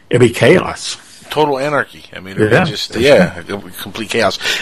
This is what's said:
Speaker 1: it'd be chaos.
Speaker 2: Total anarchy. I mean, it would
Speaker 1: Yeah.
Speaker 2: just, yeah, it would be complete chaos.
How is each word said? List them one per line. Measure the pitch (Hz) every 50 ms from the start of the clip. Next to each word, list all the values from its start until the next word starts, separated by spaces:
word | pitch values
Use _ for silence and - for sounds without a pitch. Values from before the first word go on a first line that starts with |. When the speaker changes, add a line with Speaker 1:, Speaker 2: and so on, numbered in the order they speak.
| _ -
Speaker 1:
it'd | - 117 123
be | 113 -
chaos. | - 117 123 180 180 - - - - - - - - - - - - - -
Speaker 2:
Total | - 147 156 147 139 131
anarchy. | 135 151 147 135 113 - - 78 - - -
I | 87
mean, | 90 95 98
it | -
would | 110 107
Speaker 1:
Yeah. | 113 156 185
Speaker 2:
just, | 165 - - - - -
yeah, | 107 120 143 139 104 90 - - 87
it | 85 95
would | 98 101 -
be | 90
complete | 92 - - 104 90 - 110 92
chaos. | - 120 107 95 92 - - - - -